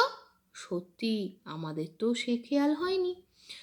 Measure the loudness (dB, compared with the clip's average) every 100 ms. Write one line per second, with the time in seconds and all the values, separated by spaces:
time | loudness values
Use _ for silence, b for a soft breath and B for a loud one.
0 | 6 2 -18 _ _ -18 -6 -6 -6 -4
1 | -2 0 -2 -8 -12 -8 -6 -6 -6 -2
2 | 0 2 0 -2 2 2 4 2 0 2
3 | 0 -2 -12 B B B